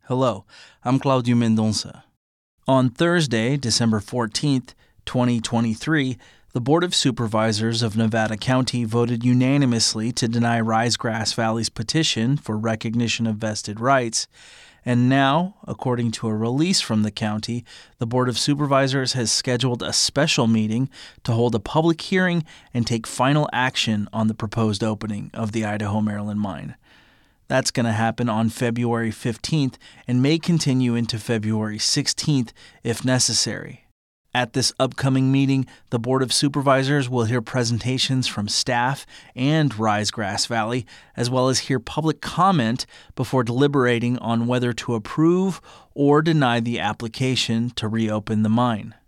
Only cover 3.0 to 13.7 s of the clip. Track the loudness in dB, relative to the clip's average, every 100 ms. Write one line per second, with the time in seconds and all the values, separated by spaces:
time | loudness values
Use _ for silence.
3 | 2 2 2 0 0 0 0 0 2 0
4 | -2 -4 -4 -2 0 0 -2 -20 _ _
5 | -4 0 2 0 0 0 0 -2 0 0
6 | 0 -4 -14 -20 _ -4 2 2 2 0
7 | 0 0 -2 0 0 0 0 0 -2 0
8 | 0 0 -2 -2 0 0 0 -2 -2 0
9 | 0 0 2 4 4 4 2 2 0 0
10 | -4 -2 -2 0 2 2 2 2 0 0
11 | -2 -2 -4 -2 -2 -2 -4 -6 -4 0
12 | 0 0 0 0 -2 -4 -2 -2 -2 0
13 | 0 0 -2 -2 -4 -6 -8